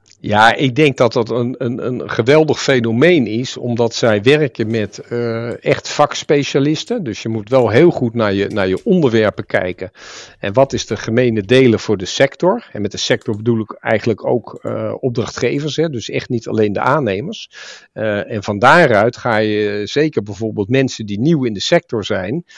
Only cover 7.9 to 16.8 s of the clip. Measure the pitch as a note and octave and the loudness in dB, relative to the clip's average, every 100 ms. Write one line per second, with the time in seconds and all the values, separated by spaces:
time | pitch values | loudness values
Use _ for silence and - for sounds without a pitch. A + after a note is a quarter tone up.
7.9 | - A#2+ A#2 G#2+ G2 G2 G#2 F#2+ F#2 - | 4 -2 0 0 0 0 0 0 0 0
8.9 | F#3 C3+ A2+ G#2+ - - G#2+ F#2 F2+ F#2 | 2 4 2 2 0 -4 -2 -2 -6 -12
9.9 | - - - - - G2 A2 C3+ A#2 - | -16 -20 -20 -20 -10 -2 2 2 0 -6
10.9 | G#2+ - A#2 B2+ A2 F#2+ B2+ C3 G#2 - | -6 -2 0 2 0 2 4 6 4 0
11.9 | G2 F2+ - C3+ - F3 A#3 - G#2 G#2 | -4 -2 0 0 2 -2 -2 -6 -8 -6
12.9 | - - B2 - G#2 A2 A2+ G#2 - A#2+ | -6 -2 -2 -2 -4 0 0 -2 -8 -2
13.9 | G#2+ A#2+ G2+ C3+ B2 - - A2+ A2 A2 | -2 0 -2 -2 -4 -4 -12 -8 -6 -6
14.9 | G#2+ C3 A#2+ G#2+ - B2 C#3+ D3+ C3+ E3 | -6 -4 -4 -6 -4 -2 -2 -4 -2 -4
15.9 | A#2+ - C#3 - A#2+ - G#2+ G#2+ F#2+ | -4 -8 -8 -4 -6 -2 0 0 0